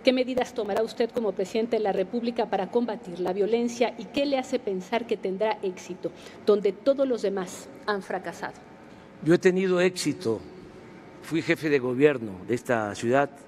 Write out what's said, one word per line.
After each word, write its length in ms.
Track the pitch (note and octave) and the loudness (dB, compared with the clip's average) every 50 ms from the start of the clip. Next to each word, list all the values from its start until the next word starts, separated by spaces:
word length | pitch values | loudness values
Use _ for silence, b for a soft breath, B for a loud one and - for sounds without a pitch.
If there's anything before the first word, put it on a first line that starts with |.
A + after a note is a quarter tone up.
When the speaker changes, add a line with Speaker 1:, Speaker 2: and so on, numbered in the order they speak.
| - | 4
Speaker 1:
¿Qué 100 | C4 B3+ | 4 4
medidas 400 | C4 B3 A#3+ C4 B3 A#3+ - - | 4 2 0 0 -2 -2 -2 -2
tomará 300 | - G#3+ G3+ G3 G#3+ A3 | -4 -2 0 0 0 0
usted 260 | A3 - - B3 A#3 | -2 0 -2 -2 0
como 220 | - - A#3 G#3 | 0 -2 -2 -2
presidente 460 | F#3 - G3 F#3 - A3+ A3 A#3 A#3+ A3 | 0 -2 -4 -2 0 -2 0 2 0 0
de 60 | G#3+ | 0
la 100 | G3+ F#3+ | 0 0
República 520 | F#3+ F#3+ F#3 - A#3+ A3+ A#3 A#3+ - A3+ G#3 | 0 0 0 -2 -2 -2 -2 -2 -2 -2 0
para 200 | G#3 G3 F#3+ F#3 | 0 -2 -2 0
combatir 520 | - A#3+ A#3+ A#3+ G#3+ A3+ - - F3 E3+ | 0 0 0 0 -4 -8 -8 -12 -8 -4
la 140 | F3+ F3+ F#3 | -4 -2 0
violencia 640 | G3+ G3+ G#3 A3+ A#3 A#3+ A#3+ A#3 - B3+ G#3+ - - | 0 2 2 2 2 2 0 2 2 0 0 0 -4
y 80 | A3 | -12
qué 220 | F#3 - D4 C#4+ C#4+ | -6 -2 0 0 2
le 100 | C#4 C4 | 2 0
hace 220 | C4 - - B3 | -2 0 -4 -2
pensar 480 | - - G3 F#3 F3+ - - A3+ A3+ A3+ | -2 -2 -4 -4 -4 -2 -2 -2 0 -2
que 100 | A3+ F#3+ | -4 -2
tendrá 400 | - G3 F#3 F#3+ G#3+ A3 G#3 G#3+ - | -2 -4 -2 0 0 0 0 0 -2
éxito, 480 | G3 F#3 - - - F3+ - - E3+ B B B B B B - | -6 -6 -6 -10 -12 -12 -6 -6 -8 B B B B B B 4
donde 260 | - G#3 G#3+ G3+ G#3 | 4 4 6 6 2
todos 360 | F#3+ - - C#4 C#4 C4 C#4 C4+ | 0 2 2 2 2 4 2 0
los 160 | B3+ G#3+ - | 0 0 0
demás 440 | G3+ G3 G3 F3+ F3+ - - - - - - - - | 0 0 0 -4 -6 -8 -14 -16 -16 -16 -12 -4 -4
han 160 | G#3 G3+ F#3 | -4 -4 -2
fracasado? 500 | - G3+ F#3 F#3 F3 D#3+ - - C#3 - - - - - - - - - - - - - - - | -4 -6 -6 -6 -8 -10 -8 -10 -10 -10 -12 -20 -20 -20 -20 -20 -20 -20 -20 -20 -20 -18 -6 2
Speaker 2:
Yo 100 | D3 E3+ | 4 4
he 60 | F3+ | 4
tenido 420 | - F#3+ F3+ F#3 F#3+ F#3 F#3 F3+ | 4 4 2 2 2 2 2 4
éxito. 580 | F3+ F#3 F3+ F3+ - D3+ C#3 - - A2+ A2+ G2+ - - - - - - - - - - - - - - - - - | 4 2 2 0 -2 -2 -2 -2 -2 -2 -2 -2 -4 -12 -18 -18 -20 -20 -20 -20 -20 -20 -20 -20 -20 -20 -20 -18 -12
Fui 180 | - D3 E3 | -4 -4 -4
jefe 280 | D3 - E3 - C#3+ D#3+ | 2 2 0 0 2 2
de 100 | C#3+ C#3 | 2 2
gobierno 540 | B2 B2+ B2 B2 C#3+ D3+ C#3+ B2+ A2+ G#2+ F#2+ F2+ F#2 G2+ | 2 2 2 6 6 6 6 4 -2 -6 -8 -10 -2 -2
de 60 | A#2 | -2
esta 400 | B2 - - B2+ A2+ A2 G#2 G2+ | -2 2 2 2 2 2 0 -4
ciudad 380 | - - A#2 B2 C#3 C#3+ C#3 - - - | -2 0 2 4 4 4 2 -2 -12 -20